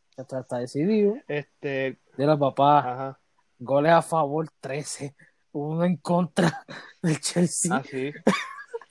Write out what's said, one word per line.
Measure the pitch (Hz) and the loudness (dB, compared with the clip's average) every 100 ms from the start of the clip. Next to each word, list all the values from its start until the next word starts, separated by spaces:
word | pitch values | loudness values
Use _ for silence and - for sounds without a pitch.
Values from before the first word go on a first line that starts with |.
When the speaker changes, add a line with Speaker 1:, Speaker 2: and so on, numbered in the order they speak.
| _ - | _ -18
Speaker 1:
ya | |
está, | 127 131 | -12 -10
está | 123 123 | -8 -8
decidido. | 127 139 170 220 202 233 - | -6 -2 0 2 2 0 -6
Speaker 2:
Este, | 147 143 _ 147 135 135 - _ - | -8 -8 _ -6 -4 -4 -6 _ -2
Speaker 1:
Dile, | 143 151 | 0 2
papá, | 139 127 139 147 | 2 4 6 6
Speaker 2:
ajá. | 127 123 135 135 _ _ _ - | 4 -4 -8 -12 _ _ _ -14
Speaker 1:
goles | 120 139 151 | -2 2 6
a | 165 | 6
favor, | 156 160 147 151 160 _ | 4 0 0 -2 -6 _
trece, | 139 139 143 - 139 - _ _ _ | -10 -8 -8 -10 -12 -14 _ _ _
uno | 147 147 160 175 | -8 -4 0 0
en | 180 | 0
contra | - 175 175 - 170 - - - | 0 0 0 2 2 0 -8 -18
<laughs> | - - | -18 -4
del | 165 151 | 0 0
Chelsea. | - - 175 - 175 | -2 0 0 0 -2
Speaker 2:
Ah, | 131 | -2
sí. | 143 131 135 147 - - - - - 466 - | -4 -6 -6 -4 0 0 -2 -14 -14 -14 -14